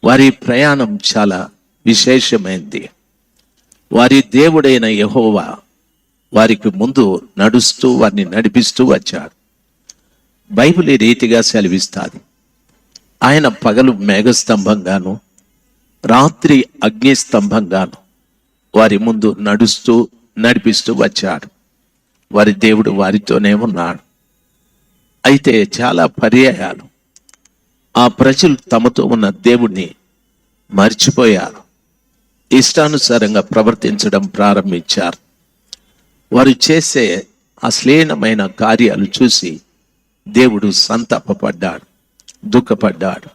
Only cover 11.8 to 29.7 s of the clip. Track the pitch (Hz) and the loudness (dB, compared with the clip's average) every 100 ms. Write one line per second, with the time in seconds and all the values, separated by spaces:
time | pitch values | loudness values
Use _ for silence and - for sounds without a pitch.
11.8 | - - 90 - _ _ _ _ _ _ | -4 -8 -12 -14 _ _ _ _ _ _
12.8 | _ _ _ _ 123 147 143 107 120 110 | _ _ _ _ 2 2 2 -2 -2 2
13.8 | 131 107 101 98 110 120 - 110 98 107 | 2 2 -2 0 2 0 0 -2 0 -2
14.8 | 90 95 90 98 _ _ _ _ _ _ | -2 -4 -4 -10 _ _ _ _ _ _
15.8 | _ _ - 117 135 - - 139 120 _ | _ _ 0 2 2 0 2 2 0 _
16.8 | 110 110 127 131 - 110 101 113 95 95 | -6 -2 0 0 -2 -2 -2 -4 -2 -4
17.8 | 95 - _ _ _ _ _ _ _ 107 | -6 -10 _ _ _ _ _ _ _ 2
18.8 | 110 101 113 110 107 95 104 104 113 - | 2 2 -2 0 -2 -2 -4 0 0 0
19.8 | - 117 117 _ _ - 113 123 - 104 | 0 0 0 _ _ -4 0 0 0 -2
20.8 | - 107 98 - 98 - - _ _ _ | -4 -4 -4 -4 -8 -8 -12 _ _ _
21.8 | _ _ _ _ _ 101 104 98 110 107 | _ _ _ _ _ 0 2 2 0 2
22.8 | 107 98 95 104 101 - 104 104 113 87 | 0 0 -2 -2 -2 -2 0 0 -2 -4
23.8 | 85 - _ _ _ _ _ _ _ _ | -8 -10 _ _ _ _ _ _ _ _
24.8 | _ _ _ _ 127 139 139 113 101 - | _ _ _ _ 2 2 2 0 0 -2
25.8 | 123 87 85 - 113 120 131 95 95 - | -4 0 -2 -2 0 4 2 0 -8 -12
26.8 | - _ _ _ _ _ _ _ _ _ | -18 _ _ _ _ _ _ _ _ _
27.8 | _ - 123 - 131 135 175 135 - 117 | _ 0 0 2 0 2 0 0 -2 0
28.8 | 120 - 107 117 101 95 - 120 117 | 0 -2 -2 -2 -2 0 0 2 0